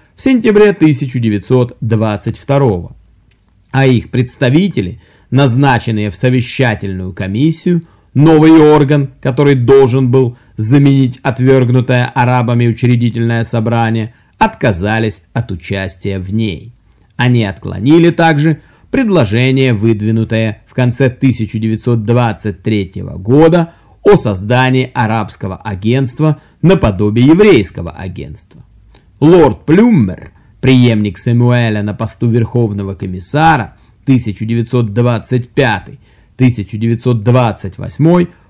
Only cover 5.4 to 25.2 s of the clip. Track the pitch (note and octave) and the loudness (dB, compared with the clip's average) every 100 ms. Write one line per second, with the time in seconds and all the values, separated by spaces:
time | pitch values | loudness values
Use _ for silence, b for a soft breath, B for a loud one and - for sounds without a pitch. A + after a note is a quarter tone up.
5.4 | C#3 A#2+ C#3+ B2+ - G#2+ G#2 - B2+ B2+ | 2 2 2 0 -2 -4 -4 -2 -2 -2
6.4 | B2 - B2 G#2+ G2 F#2 F#2 F2+ F#2+ G#2+ | -4 -4 -2 -2 -8 -8 -10 -10 -6 -2
7.4 | D#3+ D#3+ F3+ E3+ b b b B2+ D#3 D#3 | -2 -2 -2 -2 b b b 2 4 6
8.4 | D#3+ D#3+ D3+ D3+ C3+ D3 C3+ - C3+ B2+ | 6 6 6 4 2 0 -2 -6 -6 0
9.4 | C#3+ C3 A#2+ C3+ C3 C3 B2+ C3 A#2+ A#2 | 2 2 4 4 4 2 0 0 0 -4
10.4 | b - G#2+ C#3+ C#3 C3+ B2+ - C#3 A2+ | b -8 0 2 4 2 0 -2 -8 -2
11.4 | B2+ C3 A#2+ B2+ B2 B2 B2 B2+ B2 B2 | 2 2 2 0 0 -2 -2 -2 0 0
12.4 | A#2+ A#2+ A#2+ A2 B2 A#2+ A#2 A#2 A#2 A#2 | 0 0 0 0 0 0 0 -2 -2 -2
13.4 | A2+ A2+ A2+ A#2 A2+ A2+ G#2+ b b b | -4 -4 -2 -2 -2 -2 -6 b b b
14.4 | G#3+ - A#2+ E2+ G#2 A2+ A2+ - _ A#2+ | -4 -2 -4 -2 -2 -2 -4 -6 _ -10
15.4 | A#2+ E2+ - G2 F#2 - G2+ F#2+ F#2 A2 | -8 -10 -8 -8 -8 -8 -8 -8 -6 -4
16.4 | A2 E2 A#2 _ _ _ _ - B2 A#2+ | -4 -6 -16 _ _ _ _ -2 0 2
17.4 | G2+ - F#2+ F2+ A#2+ E3 E3 E3+ E3 D3 | -2 -6 -10 -4 2 4 4 2 0 2
18.4 | D#3+ D3+ b b b C4+ A3+ F3 G2 A2+ | 0 -2 b b b -4 0 0 0 0
19.4 | C3 C3 C3 G#2 A2+ G#2+ G#2+ A2+ G#2+ A2+ | 0 0 0 0 0 0 -2 -2 -2 -2
20.4 | A2 G#2+ _ - B2 A#2+ C3 B2 C3+ - | -4 -6 _ -2 -2 0 -2 0 -2 -2
21.4 | G#2+ A2 A2 A2 B2 A#2 G#2+ A#2+ A#2 G2+ | -4 -4 -4 -4 -2 -2 0 0 0 -4
22.4 | G#2+ F#2+ A2 G#2+ F#2 - F#2 E2 G2+ C#3+ | -8 -8 -4 -4 -4 -10 -12 -10 0 4
23.4 | E3 E3+ E3 b b b - G3+ A2 F#2 | 4 4 -2 b b b 2 2 2 -6
24.4 | G#2 B2 C3 C3 B2 B2+ A2 A2+ | -2 0 0 0 -2 -4 -4 -4